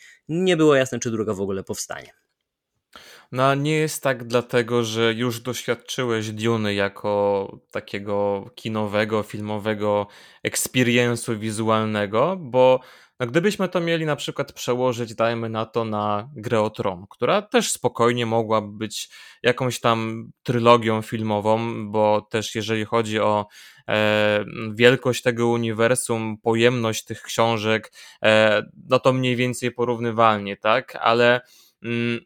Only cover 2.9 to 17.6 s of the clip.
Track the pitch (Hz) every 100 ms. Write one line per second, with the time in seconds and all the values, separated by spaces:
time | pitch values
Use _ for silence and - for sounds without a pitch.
2.9 | - - - _ 127 135 139 147 156 156
3.9 | - 139 120 117 120 117 123 117 120 113
4.9 | 110 113 113 123 113 127 120 - 117 -
5.9 | - 123 113 110 107 113 113 104 101 98
6.9 | - 104 101 101 101 98 - _ 107 -
7.9 | 101 101 101 101 98 101 - 117 110 107
8.9 | 104 110 110 101 107 104 104 104 107 104
9.9 | 104 101 - - _ - - - 127 120
10.9 | 120 120 120 - 110 110 107 110 110 110
11.9 | 107 101 110 156 190 143 127 127 127 -
12.9 | - _ - 123 147 202 202 185 180 170
13.9 | 165 160 143 - 151 139 - - 123 127
14.9 | 117 113 107 113 117 113 110 113 120 113
15.9 | 104 104 104 120 143 107 113 107 - 104
16.9 | 90 98 - 123 190 202 247